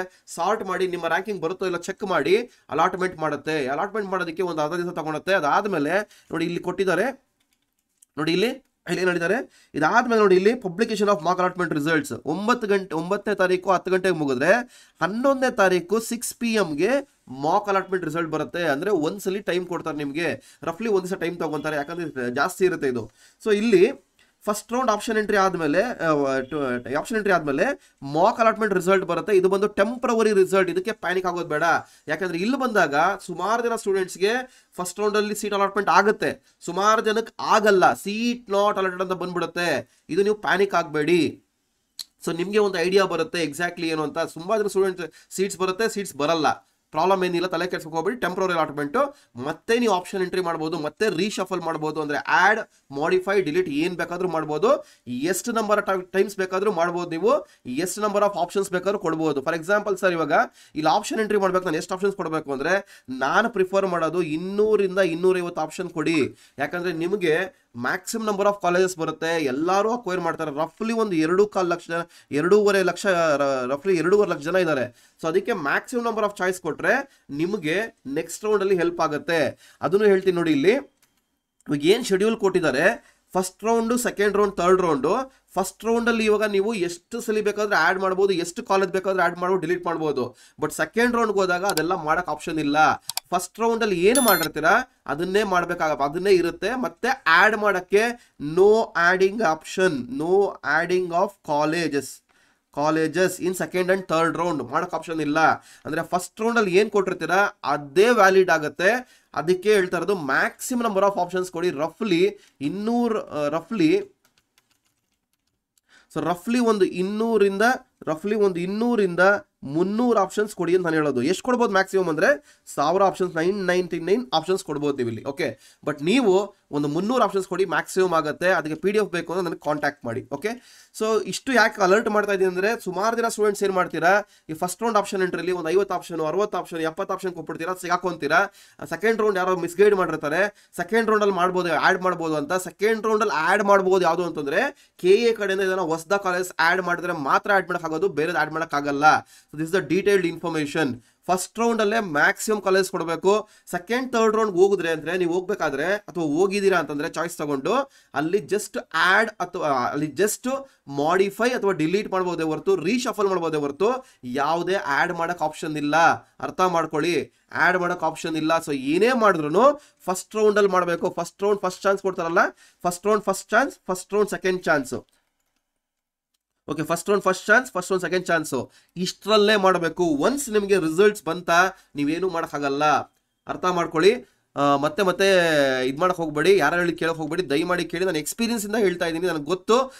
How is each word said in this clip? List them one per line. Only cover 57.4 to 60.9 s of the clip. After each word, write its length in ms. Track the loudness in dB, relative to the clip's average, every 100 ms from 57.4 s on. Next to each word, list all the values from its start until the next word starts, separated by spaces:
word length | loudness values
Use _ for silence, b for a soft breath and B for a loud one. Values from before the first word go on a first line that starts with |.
| B B -8 -6
ಎಷ್ಟು 160 | -6 -4 -2
ನಂಬರ್ 200 | 2 0
ಆಫ್ 100 | 0
ಆಪ್ಷನ್ಸ್ 280 | -4 -4 -4 -2
ಬೇಕಾದ್ರೂ 240 | -2 -2 -2
ಕೊಡ್ಬೋದು. 320 | -2 0 -2 -2
For 60 | -4
example 360 | 0 0 0 -2
ಸರ್, 140 | 0 0
ಇವಾಗ 140 | 2 2 0 b b -2
ಇಲ್ಲಿ 120 | 2